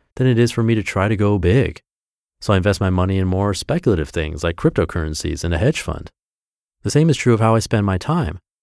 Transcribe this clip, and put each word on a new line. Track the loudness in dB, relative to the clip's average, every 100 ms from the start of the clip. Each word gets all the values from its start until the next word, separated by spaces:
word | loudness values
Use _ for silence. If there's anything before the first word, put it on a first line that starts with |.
| _ -2
than | 2
it | 4
is | 2
for | 2
me | 0
to | 0
try | 0 -2 0
to | 2
go | 2 2
big. | 2 2 2 -4 _ _ _ _ _ _
So | 0
I | 2
invest | 2 2
my | 0
money | 0 0 0
in | 0
more | 0 -2
speculative | -4 -4 -2 0 0 -2
things | -4 -6 -4
like | -6 -2
cryptocurrencies | -2 0 -2 -2 -4 -6 -6 -6
and | -2
a | 0
hedge | 0 -2
fund. | -6 -10 -10 _ _ _ _ _ _ _
The | -2
same | 2 2
is | 2
true | 2
of | 2
how | 4 2
I |
spend | 0 0 0
my | -2
time. | -2 -2 -2 -6 _ _